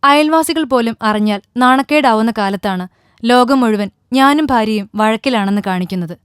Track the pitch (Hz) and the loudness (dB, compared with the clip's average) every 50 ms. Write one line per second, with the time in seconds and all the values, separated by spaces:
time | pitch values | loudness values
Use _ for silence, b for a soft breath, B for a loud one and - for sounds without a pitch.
0 | - 277 285 294 302 302 311 320 320 - 339 320 320 247 269 247 233 226 226 _ | 2 2 2 2 2 2 2 0 0 0 -2 -4 -4 -2 -2 -2 -2 -2 -6 _
1 | - 220 214 214 214 214 208 202 - _ _ 240 254 254 254 262 269 - 294 302 | -4 -4 -2 0 0 -2 -2 -4 -8 _ _ 0 2 2 4 2 0 0 0 2
2 | 294 262 226 220 220 233 226 220 208 196 196 196 - 208 190 185 180 180 _ _ | 2 2 2 2 0 -2 -2 -2 -2 -4 -4 -4 -4 -4 -4 -4 -8 -10 _ _
3 | _ _ _ _ - 233 247 247 247 240 277 269 247 226 220 202 208 196 _ _ | _ _ _ _ -2 2 2 4 4 4 2 2 2 0 0 0 -2 -6 _ _
4 | _ _ 247 262 269 269 285 302 311 269 269 233 220 220 220 214 202 202 - 208 | _ _ 0 2 4 4 4 2 0 0 0 0 0 0 -2 -4 -4 -6 -4 -2
5 | 214 220 220 220 - 277 254 226 196 196 202 208 196 202 185 180 180 170 196 185 | 0 0 0 -2 -2 -2 -2 0 -2 0 -2 -2 -2 -4 -4 -4 -4 -6 -6 -6
6 | 175 160 175 - _ | -8 -8 -10 -16 _